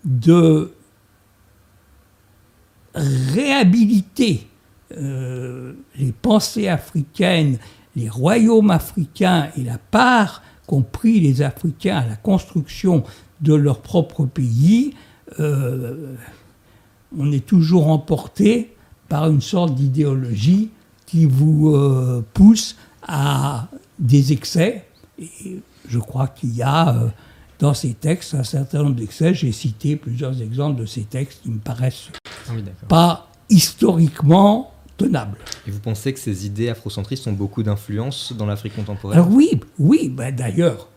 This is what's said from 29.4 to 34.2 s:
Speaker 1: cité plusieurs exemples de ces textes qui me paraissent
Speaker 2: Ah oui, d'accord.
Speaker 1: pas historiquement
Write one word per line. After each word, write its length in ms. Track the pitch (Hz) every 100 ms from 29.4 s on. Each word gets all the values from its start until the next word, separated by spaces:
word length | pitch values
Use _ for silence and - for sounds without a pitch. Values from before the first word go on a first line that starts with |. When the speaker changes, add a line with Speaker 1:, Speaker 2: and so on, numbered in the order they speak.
| 135
Speaker 1:
cité 440 | 107 - 107 139 151
plusieurs 460 | - 120 131 131
exemples 380 | 110 123 147 135
de 60 | 110
ces 160 | 123
textes 400 | 107 123 139 -
qui 80 | -
me 80 | 110
paraissent 520 | 107 113 127 - - - - - -
Speaker 2:
Ah 40 | 113
oui, 60 |
d'accord. 260 | 98 92 -
Speaker 1:
pas 440 | 165 170 165 - _ _
historiquement 1200 | 196 - - 226 170 160 -